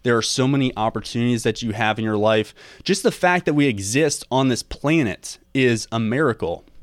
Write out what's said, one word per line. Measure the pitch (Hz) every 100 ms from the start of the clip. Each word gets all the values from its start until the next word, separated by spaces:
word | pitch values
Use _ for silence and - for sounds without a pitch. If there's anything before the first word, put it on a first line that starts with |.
There | 127 117
are |
so | 110 - 131
many | 139 127 -
opportunities | 110 110 - 117 120 120
that | 117 107
you | 117
have | 107 110 110
in |
your | 110 107
life. | 107 110 107 - - -
Just | - 196
the | 233
fact | - 180 180 170
that |
we | 147 143
exist | 101 98 127 156 - -
on | 131 135
this | 120
planet | - - 143 160 120 82 - - _
is | 135 127 113 -
a | 117
miracle. | 110 123 156 110 82 85 - -